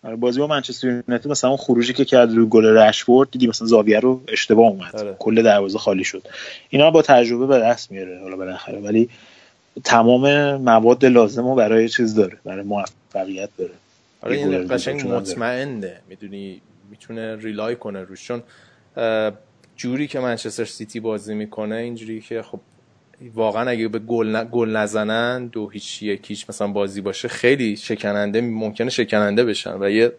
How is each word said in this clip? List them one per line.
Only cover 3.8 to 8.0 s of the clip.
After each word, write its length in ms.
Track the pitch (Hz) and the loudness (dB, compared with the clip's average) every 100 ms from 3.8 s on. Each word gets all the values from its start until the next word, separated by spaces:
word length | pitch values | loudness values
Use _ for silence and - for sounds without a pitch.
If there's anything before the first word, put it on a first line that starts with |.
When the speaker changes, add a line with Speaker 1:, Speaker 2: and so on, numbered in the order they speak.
| 104 107 | 6 4
Speaker 1:
رو 200 | 127 131 131 | 2 0 -4
اشتباه 380 | 110 - 110 117 | -6 2 6 6
اومد، 300 | 98 92 107 | 4 -10 -10
Speaker 2:
آره. 200 | 104 95 | -10 -6
Speaker 1:
کل 240 | - 110 | 0 4
دروازه 360 | 113 101 98 104 | 4 4 2 -4
خالی 260 | - 95 | -2 -2
شد. 180 | 92 92 - - - - _ | -2 -8 -14 -18 -16 -18 _
اینا 220 | 139 151 | 4 6
با 120 | 160 | 6
تجربه 440 | 151 131 120 120 131 | 6 6 6 0 2
به 120 | 135 | 4
دست 320 | 113 117 - | 4 0 -4
میاره 300 | 98 | -14